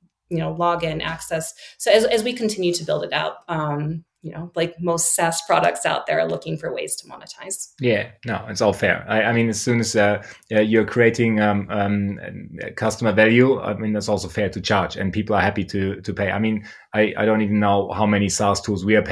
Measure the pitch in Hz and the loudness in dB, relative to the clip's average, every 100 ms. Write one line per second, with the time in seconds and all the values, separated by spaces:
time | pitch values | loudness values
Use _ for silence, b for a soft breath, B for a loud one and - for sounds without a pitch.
0 | _ _ - 165 160 160 170 170 165 156 | _ _ -8 -6 -4 -2 0 0 -2 -4
1 | 160 160 - 165 - B B - 233 220 | -6 -8 -6 -6 -6 B B -4 4 4
2 | 220 233 240 240 214 185 175 170 156 147 | 6 2 0 -2 -2 0 -2 -2 -2 -4
3 | - 151 160 - - 160 151 147 151 165 | -2 -4 -4 -6 -6 -4 -2 -2 -4 -6
4 | - _ 160 - 175 170 175 170 175 170 | -12 _ -14 -12 -8 -4 -4 -2 -2 0
5 | - - 165 165 - 170 175 170 165 151 | 0 2 0 -2 0 2 2 0 -2 -2
6 | - - 165 170 165 160 160 - 80 - | -2 0 0 -2 -6 -8 -6 -6 -6 -8
7 | - - - - 185 - - - 123 104 | -10 -18 -18 -18 -10 -10 -10 -2 0 0
8 | - - 120 98 - 95 107 92 98 85 | -2 -10 -8 -8 -6 0 2 2 0 0
9 | 85 110 110 117 117 104 123 117 110 110 | 0 0 2 2 2 0 0 0 2 2
10 | 104 101 B B - 110 107 110 104 123 | 2 2 B B -2 2 4 4 4 4
11 | 113 117 113 107 104 101 98 104 101 101 | 4 4 2 2 2 0 -2 -2 0 0
12 | 101 - - - - - - - 113 - | -2 -6 -10 -14 -14 -12 -12 -4 -4 0
13 | 113 98 110 120 131 127 - 101 107 107 | 2 4 6 8 6 4 -2 -4 -2 -2
14 | 104 101 92 - 98 95 - 101 82 - | 0 -2 -2 -4 -4 -4 0 0 0 -4
15 | 98 107 104 101 98 104 92 101 95 98 | -4 -2 0 0 2 0 -4 -4 -4 -4
16 | 101 90 98 98 110 107 B B B 107 | -8 -4 -2 0 -2 -2 B B B 2
17 | 107 - 107 107 104 104 104 101 95 92 | 2 2 2 2 2 2 2 2 0 0
18 | 107 101 101 - 101 98 - 98 98 107 | 2 2 2 2 0 0 -2 -2 2 2
19 | - | 2